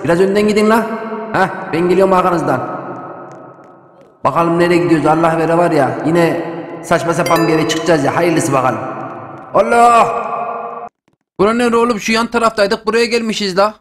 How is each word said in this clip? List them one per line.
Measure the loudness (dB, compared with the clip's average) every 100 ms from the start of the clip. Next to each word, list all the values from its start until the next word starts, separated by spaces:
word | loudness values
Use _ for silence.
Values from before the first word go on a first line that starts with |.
Biraz | 0 2
önden | 2 2 2
gidin | 2 4
la. | 2 0 -6 -8 -8 -4
Heh, | -2 -2 -4 -6
ben | -2 2
geliyorum | 4 4
arkanızdan. | 4 2 0 -2 -4 -4 -10 -12 -14 -14 -16 -18 -20 -20 -20 -20 -20 -20 -20 -20 _
Bakalım | -2 0 0 2
nereye | 2 2
gidiyoruz | 2 2 2
Allah | 2 2 2
vere | 0 2
var | 2
ya. | 2 0 -2 0
Yine | 2 2 0 -6 -10 -12 -10
saçma | -2 0 0
sapan | -2 0 2 2
bir |
yere | 2 0
çıkacağız | -2 0 0
ya. | 2 0
Hayırlısı | 0 0 0
bakalım. | 0 0 -2 -6 -10 -12 -14 -16 -18 -2
Allah! | 0 2 4 6 6 2 -2 -6 -6 -8 -10 -12 -14 -16 _ _ _ _ -2
Bura | 0
nere | 2 2 2
oğlum? | 0 -2
Şu | -2
yan | -2 -2
taraftaydık. | -2 -2 0 0 -2 -2
Buraya | 0
gelmişiz | 0 -2 -2 -4 -2 0
la. | 0 -2